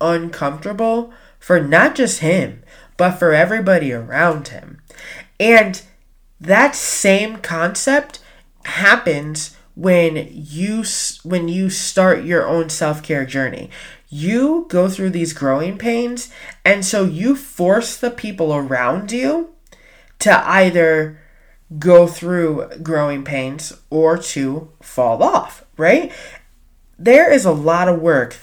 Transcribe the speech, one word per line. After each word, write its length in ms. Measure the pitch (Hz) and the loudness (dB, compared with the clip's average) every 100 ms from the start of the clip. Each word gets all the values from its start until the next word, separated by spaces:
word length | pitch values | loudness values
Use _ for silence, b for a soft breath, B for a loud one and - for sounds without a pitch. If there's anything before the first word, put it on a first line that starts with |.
uncomfortable 1120 | 165 170 165 - 143 151 196 202 226 226 233 b b b | -2 -2 -4 -6 -6 -6 -10 -4 -2 -2 -4 b b b
for 220 | - 180 | 2 2
not 340 | 143 160 277 | 4 4 4
just 260 | - 247 - | 2 -2 0
him, 420 | 156 180 127 - b b b - | 0 0 -2 -8 b b b -2
but 140 | 180 | 0
for 200 | 180 170 | 2 2
everybody 600 | 151 180 220 185 180 143 | 4 2 0 0 0 0
around 560 | 120 113 131 170 156 - | -6 -6 0 0 -2 -8
him. 340 | - - - - B B B B - | -18 -20 -20 -20 B B B B -2
And 400 | 214 233 202 185 - _ _ _ _ _ | 4 6 4 -2 -16 _ _ _ _ _
that 360 | 160 202 277 | 0 2 2
same 640 | - - - 196 196 214 220 | 0 -6 -2 2 2 0 -8
concept 800 | 190 165 170 214 - 285 285 - b b _ _ | -10 -4 -4 -2 0 0 -2 -12 b b _ _
happens 920 | - - 196 233 175 147 151 151 - b b | -12 0 2 2 0 -4 -6 -10 -12 b b
when 540 | - 185 180 165 151 - | -4 2 2 2 -2 -8
you 500 | - 151 151 202 220 | -14 -14 -8 -4 -4
s-, 440 | 208 - - - | -6 -6 -8 -10
when 240 | 160 180 170 | -6 -4 -2
you 220 | 175 190 | -2 -2
start 540 | 185 - - 185 - | -4 -2 2 2 2
your 220 | 160 170 - | 0 -2 0
own 220 | 165 160 | -2 -2
self-care 560 | - 156 151 - 147 | -4 -4 -4 -4 -4
journey. 460 | 131 135 131 - - B B B _ | -4 -4 -6 -8 -16 B B B _
You 580 | 147 165 233 277 330 339 | -6 -2 0 0 0 0
go 200 | 180 190 | 0 0
through 220 | 190 190 | 0 -4
these 220 | 170 160 | -2 -4
growing 460 | - 139 135 170 202 | -4 -2 -2 -4 -6
pains, 540 | 233 233 240 240 - B B B | -4 -2 -4 -8 -14 B B B
and 200 | - 202 | 0 0
so 200 | 190 214 | 0 -2
you 300 | 185 156 233 | -2 0 0
force 640 | 277 - - 180 208 233 - | -2 -6 -2 2 2 0 -6
the 140 | 240 | -6
people 440 | 240 214 190 160 | -6 -10 -4 -2
around 560 | 147 135 127 123 170 202 | -2 -2 -2 0 -2 -6
you 400 | 240 262 320 330 _ _ b b b b - | -4 -2 -4 -6 _ _ b b b b -2
to 280 | 208 180 - | 2 2 2
either 720 | 190 185 170 165 156 156 156 b b b b _ 156 | 2 4 4 4 2 -2 -8 b b b b _ -4
go 280 | 170 175 170 | 6 8 8
through 640 | - 170 175 165 151 - - | 2 -4 -2 -2 -2 -8 -10
growing 420 | 160 156 147 139 | -4 -2 -2 -4
pains 480 | 139 139 131 143 - - _ | -6 -6 -6 -8 -14 -16 _
or 260 | 156 160 170 | 2 2 2
to 540 | 175 143 135 143 160 _ | -2 -4 -4 -4 -10 _
fall 420 | - - 123 117 | -8 -2 0 2
off, 420 | 269 - - - _ - | 2 2 -4 -14 _ 0
right? 360 | 160 277 349 B B B _ _ _ _ _ - | 2 2 0 B B B _ _ _ _ _ -2
There 340 | 175 269 339 | 4 6 6
is 140 | 285 | 4
a 80 | 190 | 2
lot 360 | 151 151 170 180 | 0 0 2 2
of 120 | 170 | 2
work 360 | 165 143 120 - | 2 2 0 -6